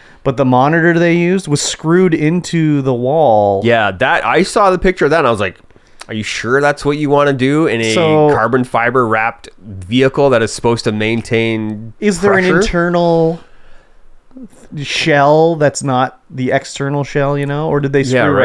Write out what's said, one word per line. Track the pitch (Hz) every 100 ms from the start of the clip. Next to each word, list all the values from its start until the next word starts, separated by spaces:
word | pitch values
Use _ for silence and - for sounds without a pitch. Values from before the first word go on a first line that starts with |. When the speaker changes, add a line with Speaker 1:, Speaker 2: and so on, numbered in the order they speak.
| - -
Speaker 1:
but | - 123
the | 131
monitor | 123 139 165 165 170
they | 170 170
used | 170 190 165
was | 143
screwed | - - 160 175 185
into | 160 151 175 - 170 156 147
the | 135
wall. | 123 123 160 143 107 101 98
Speaker 2:
Yeah, | 113 117 104
that, | 92 131 170 110
I | 139
saw | 190 233 196
the | 185
picture | 190 185 151
of |
that | 160
and | 220
I |
was | 104
like, | 98 - - - _ - -
"Are |
you | 113
sure | 104 - 113 131
that's | 143 143 143
what | 147
you | 147
wanna | 143 143
do | 135 131 147 160
in | 113
a | 113
Speaker 1:
So | 113 160 156 151
Speaker 2:
carbon | 135 113 127
fiber | 123 117 120 127 117
wrapped | 110 113 - - -
vehicle | 101 95 90 123 131 135 139
that | 120
is | 110
supposed | - 120 117 117
to |
maintain | 107 107 113 - 113 113 110 107 107 113 -
Speaker 1:
Is | 208 175
there | 196
an | 190 185
Speaker 2:
pressure?" | 165
Speaker 1:
internal | 214 175 175 175 175 165 160 170 - - - - _ - - - _ - 247 - - 156
shell | 139 - 165 147 143 156 165 160
that's | 147 -
not | 139 127 131 - _
the | 127 127
external | 135 - - 139 143
shell, | 139 151 139 143
you | 143
know? | 143 160
Or | 143
did | 139
they | 139
Speaker 2:
Yeah, | 135 123
Speaker 1:
screw | 104
right | 131